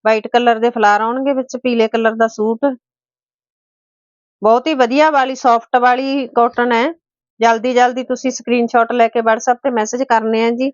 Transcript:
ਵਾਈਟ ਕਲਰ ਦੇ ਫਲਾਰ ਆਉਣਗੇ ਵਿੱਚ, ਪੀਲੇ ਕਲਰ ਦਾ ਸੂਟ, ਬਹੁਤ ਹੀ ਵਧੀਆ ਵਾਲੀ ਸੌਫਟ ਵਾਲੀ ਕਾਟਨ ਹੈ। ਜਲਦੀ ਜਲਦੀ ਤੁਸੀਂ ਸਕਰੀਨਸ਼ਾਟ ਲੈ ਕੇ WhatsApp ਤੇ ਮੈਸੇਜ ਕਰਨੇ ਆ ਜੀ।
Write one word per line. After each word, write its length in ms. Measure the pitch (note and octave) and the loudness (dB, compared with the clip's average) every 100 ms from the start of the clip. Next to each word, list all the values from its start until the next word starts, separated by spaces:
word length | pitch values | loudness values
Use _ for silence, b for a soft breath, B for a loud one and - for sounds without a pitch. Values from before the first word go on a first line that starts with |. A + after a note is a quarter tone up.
| G#3+ | 0
ਵਾਈਟ 200 | A3 A3 | -2 0
ਕਲਰ 320 | A#3+ A#3+ A3 | 0 2 2
ਦੇ 120 | A#3+ | -2
ਫਲਾਰ 300 | A#3+ G#3 G#3 | 2 2 2
ਆਉਣਗੇ 320 | A3 B3+ C4+ | 0 -2 -2
ਵਿੱਚ, 240 | C4 C4 B3 | -4 -6 -6
ਪੀਲੇ 320 | B3+ A#3 A3 | -4 0 0
ਕਲਰ 240 | A#3 A3+ | 0 -2
ਦਾ 160 | A3 A3+ | 0 -2
ਸੂਟ, 300 | A3 G#3+ A3+ C#4+ B3 _ _ _ _ _ _ _ _ _ _ _ _ _ _ _ _ | 0 -4 -2 -4 -4 _ _ _ _ _ _ _ _ _ _ _ _ _ _ _ _
ਬਹੁਤ 240 | G#3 A#3+ C#4+ | 2 2 0
ਹੀ 80 | |
ਵਧੀਆ 360 | C#4 A#3+ C4+ D#4 | 0 0 2 2
ਵਾਲੀ 240 | C#4+ C4 | 2 -2
ਸੌਫਟ 420 | C4 B3+ A#3 - B3 | 0 0 0 0 2
ਵਾਲੀ 500 | B3 B3 C4+ C#4 B3 | 2 0 -2 -4 -2
ਕਾਟਨ 460 | A#3+ A#3 A#3 A#3+ | 0 0 0 0
ਹੈ। 200 | A3+ C#4 E4+ _ _ _ _ | 0 -2 -6 _ _ _ _
ਜਲਦੀ 340 | A3+ A3+ B3 | 0 0 0
ਜਲਦੀ 300 | A#3+ B3 B3 | 2 2 0
ਤੁਸੀਂ 260 | B3 B3+ C4 | -6 -4 -4
ਸਕਰੀਨਸ਼ਾਟ 600 | B3 A#3 A#3+ A#3 A#3+ A#3 | -6 -4 -2 0 0 0
ਲੈ 160 | A#3+ A3+ | 0 0
ਕੇ 120 | A#3 | 0
WhatsApp 380 | A3+ A3+ B3+ A#3+ | 0 0 -2 -2
ਤੇ 80 | C#4 | -2
ਮੈਸੇਜ 320 | A#3+ A3 B3 | -2 -4 -4
ਕਰਨੇ 420 | C4 A3+ A3 A3+ | 0 0 0 0
ਆ 60 | A#3 | 0
ਜੀ। 220 | A#3+ C4+ | -2 -4